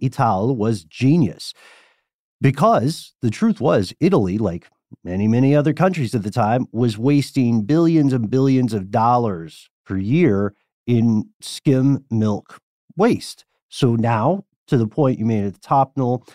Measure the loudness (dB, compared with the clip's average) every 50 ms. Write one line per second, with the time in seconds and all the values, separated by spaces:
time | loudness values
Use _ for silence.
0 | -4 -4 -2 0 0 0 0 0 0 -2 -2 -2 -2 -2 -2 -4 -6 _ -6 -2
1 | 0 2 2 2 2 0 -2 -6 -16 -18 -18 _ -20 -20 -20 -20 _ _ _ _
2 | _ _ _ _ _ _ _ _ 0 0 2 2 2 2 2 2 0 -2 -4 -6
3 | -12 -20 _ _ -4 -4 -4 -2 -2 -2 -2 0 0 0 0 0 0 -2 -4 -2
4 | 0 2 2 2 0 0 -2 -2 -2 -4 -4 -6 -12 _ _ _ _ _ -20 -16
5 | -12 -8 -4 -2 0 2 2 4 4 4 4 2 2 0 0 0 0 0 0 -2
6 | -4 -4 -4 -4 -4 -4 -2 -2 0 0 0 0 -2 -4 -4 -2 -2 -2 -2 -2
7 | 0 0 2 0 0 -2 -2 0 0 2 0 0 0 0 0 2 2 2 4 2
8 | 2 2 0 0 -2 -2 0 0 2 2 2 2 0 0 -2 -4 -6 -4 -2 0
9 | 2 2 2 2 2 0 -4 -6 -8 -12 -16 -20 -20 _ _ _ _ -8 -6 -4
10 | -2 0 2 2 4 4 2 2 0 -2 -4 _ _ _ _ _ _ -2 0 2
11 | 2 2 2 0 -2 -6 _ _ -16 -16 -16 -4 0 0 2 4 4 2 2 0
12 | -2 -4 -2 -2 0 0 -2 -4 -6 -12 -20 -20 _ _ _ _ _ -12 _ 0
13 | 0 0 0 0 -4 -10 -18 -20 _ _ _ _ _ _ -4 -2 0 0 2 0
14 | 0 0 0 0 0 0 -2 -2 -6 _ _ _ _ -2 0 0 0 -2 -2 0
15 | 0 0 0 -2 -2 -2 -2 -2 -2 -4 -6 -10 -6 -2 0 0 0 0 _ -4
16 | -4 -2 -4 -4 -6 -12